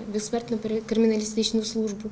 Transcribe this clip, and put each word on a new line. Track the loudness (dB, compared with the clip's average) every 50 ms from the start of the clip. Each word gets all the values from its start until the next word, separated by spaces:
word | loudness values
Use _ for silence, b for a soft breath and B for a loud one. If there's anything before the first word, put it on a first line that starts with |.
| -6 -4
в | -4
експертно-криміналістичну | -4 -2 -2 -2 -4 -2 -2 -2 -2 -2 -2 -2 -2 -2 0 4 4 6 6 4 2 0 -2 0 0 0 2 2 0 0
службу, | 0 0 -2 -2 -2 -2 -6 -8 -10